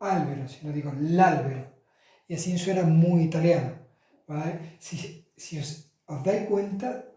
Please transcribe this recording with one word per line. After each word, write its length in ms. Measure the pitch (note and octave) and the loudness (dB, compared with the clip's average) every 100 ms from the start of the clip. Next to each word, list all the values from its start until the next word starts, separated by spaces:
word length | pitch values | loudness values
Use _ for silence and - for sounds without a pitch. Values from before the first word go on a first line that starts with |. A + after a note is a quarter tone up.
albero, 480 | G3+ F3+ C#3 C3+ B2+ | -2 0 0 -4 -10
sino 240 | - D3+ | -10 -8
digo 200 | D3 C#3+ C3+ | -6 -6 -4
l'albero. 800 | D#3 F3 F3+ D3 C3 C3 - - _ _ _ _ _ | 0 6 6 4 -2 -4 -10 -18 _ _ _ _ _
Y 80 | |
así 220 | E3 F#3 F3+ | -6 -2 -2
suena 240 | G3 F#3 | 0 2
muy 400 | E3+ D#3+ F3 E3+ | 4 6 6 6
italiano, 480 | D#3+ D#3+ E3+ D3+ B2+ - - _ _ _ _ | 4 2 4 4 2 -8 -16 _ _ _ _
¿vale? 500 | D3+ E3 E3 - - | -6 -6 -8 -12 -16
Si, 480 | - F3 - - _ _ | -14 -12 -12 -14 _ _
si 220 | - D#3 | -12 -8
os, 320 | C#3 - - _ _ | -8 -10 -16 _ _
os 160 | C#3+ | -6
dais 240 | D3 G#3+ G#3 | -2 -2 0
cuenta 580 | G3+ G3+ F#3+ B3+ B3 - | -2 -2 -6 -6 -8 -12